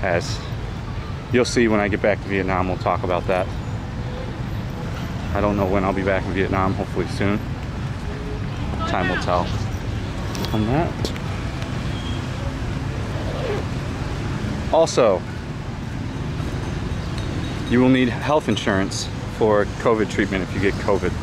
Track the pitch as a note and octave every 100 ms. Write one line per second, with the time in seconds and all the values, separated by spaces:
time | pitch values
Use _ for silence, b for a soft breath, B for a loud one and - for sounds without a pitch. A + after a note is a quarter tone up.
0 | G2 F2 - - - - - - - -
1 | - - - A#2+ A#2 C3 A#2 G#2+ G#2 G2+
2 | G#2+ F#2+ - G2 F#2 F#2 F#2 F2+ G#2 F2
3 | F2+ F2+ F2 F#2 F#2 - - - - -
4 | - - - - - - - - - -
5 | - - - G2+ G#2 G2+ G2 G2+ F#2+ F#2+
6 | F#2+ F#2+ G2 F#2 F#2 F#2+ F#2+ F#2+ F#2+ -
7 | E2+ - G2+ G#2 - - - - - -
8 | - - - - - - - - - G2+
9 | F2+ F2+ - F2+ F2 - - - - -
10 | - - - - - A2 G#2+ C#3 E3+ -
11 | - - - - - - - - - -
12 | - - C3 - - - - - - -
13 | - - - - A#4+ G4+ - - - -
14 | - - - - - - - D3+ D#3+ -
15 | A#2+ F#2 - - - - - - - -
16 | - - - - - - - - - -
17 | - - - - - - - A#2+ B2+ C3
18 | B2+ A2+ - D3+ D3 G2+ - G2 F#2+ -
19 | - - - - A2+ G#2 G2+ - C3 A2+
20 | G2 - G2+ F#2+ F2 - G2 - - G2
21 | F2 -